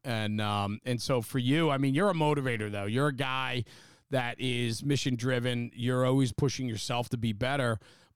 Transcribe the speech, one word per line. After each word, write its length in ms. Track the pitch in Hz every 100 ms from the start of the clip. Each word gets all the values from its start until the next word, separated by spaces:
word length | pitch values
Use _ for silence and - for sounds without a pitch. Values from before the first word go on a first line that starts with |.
And, 360 | 135 113 107 107
um, 400 | 104 104 101 104
and 160 | 127 123
so 220 | - 127
for 160 | 113 135
you, 320 | 123 151 160
I 80 | 135
mean, 160 | 139
you're 160 | 139 202
a 40 |
motivator, 560 | 170 151 147 131 113 107
though. 140 | 101
You're 240 | 101 117 147
a 60 |
guy 500 | 131 131 131 131 127 113 - - - _
that 280 | 131 120 -
is 460 | 127 120 120 113
mission-driven. 880 | 143 143 143 120 123 127 123 120 120
You're 300 | - 120 127
always 280 | 127 135 127
pushing 360 | - 139 - 127
yourself 400 | 104 - 120 120
to 60 | 123
be 160 | 117
better. 460 | 104 127 143 120 113 - - _